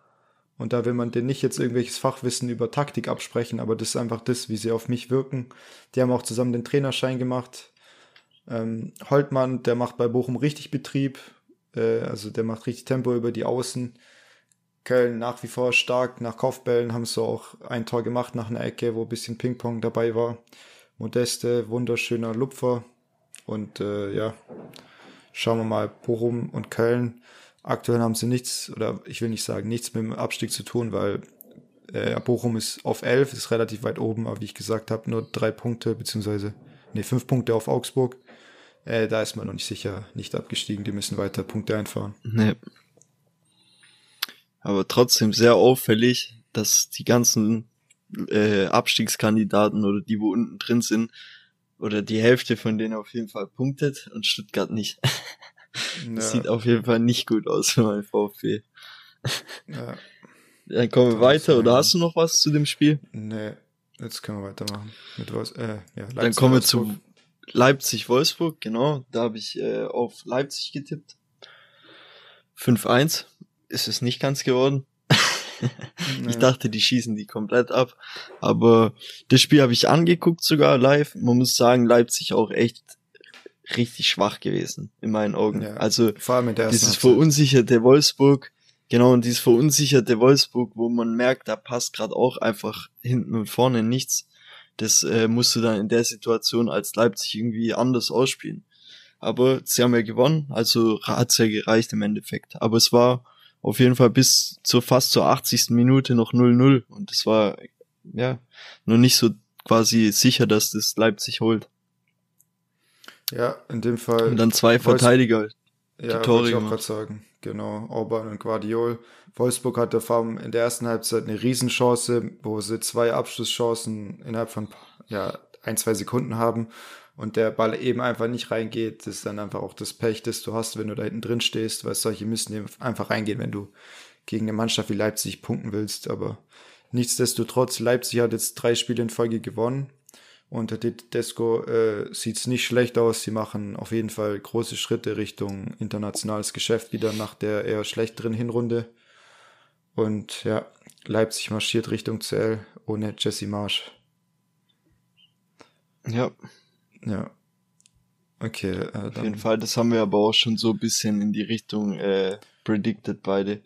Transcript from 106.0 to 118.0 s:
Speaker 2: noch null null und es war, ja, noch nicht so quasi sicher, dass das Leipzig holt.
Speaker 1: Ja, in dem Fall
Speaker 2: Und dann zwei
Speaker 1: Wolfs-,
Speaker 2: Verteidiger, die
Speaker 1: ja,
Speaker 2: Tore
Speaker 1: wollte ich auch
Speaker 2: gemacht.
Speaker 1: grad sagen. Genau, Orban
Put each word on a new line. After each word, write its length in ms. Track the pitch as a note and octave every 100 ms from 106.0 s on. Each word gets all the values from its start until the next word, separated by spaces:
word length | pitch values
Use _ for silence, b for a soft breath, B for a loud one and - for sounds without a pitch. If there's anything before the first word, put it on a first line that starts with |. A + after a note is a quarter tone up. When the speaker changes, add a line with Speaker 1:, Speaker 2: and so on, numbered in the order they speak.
| B2+
Speaker 2:
noch 180 | A#2+ A2+
null 220 | B2 B2
null 320 | A#2+ C3 C3 -
und 220 | G#2 G2+
es 140 | - -
war, 320 | A2 G#2 - - _ _ _ -
ja, 240 | - B2+ B2+ _ B B B -
noch 100 | A2+
nicht 200 | B2+ -
so 140 | A#2 G2+ _ _ -
quasi 440 | A2+ A2 A2+ A2
sicher, 340 | G2+ - - A2+
dass 240 | G#2+ -
das 240 | G#2+ - -
Leipzig 440 | A2 G2+ - -
holt. 260 | A2+ A2 - _ _ _ _ _ _ _ _ _ _ _ b b b b -
Speaker 1:
Ja, 240 | A#2+ A#2+ - -
in 120 | A#2
dem 160 | A2+ A#2
Fall 300 | - A#2 A2+
Speaker 2:
Und 80 | A#2
dann 160 | A2+
zwei 220 | - A#2 B2
Speaker 1:
Wolfs-, 80 | B2 B2
Speaker 2:
Verteidiger, 460 | B2 B2 A#2+ A2+ G#2+ - _ _ _ _
die 60 | A#2
Speaker 1:
ja, 140 | A2+
Speaker 2:
Tore 180 | A2+ A#2
Speaker 1:
wollte 100 | A#2+
ich 40 |
auch 40 | A2+
Speaker 2:
gemacht. 140 | G#2+ A2
Speaker 1:
grad 60 |
sagen. 420 | - G#2+ G#2+ G#2+ - _
Genau, 460 | G#2 G#2 G#2 G#2 A#2
Orban 380 | -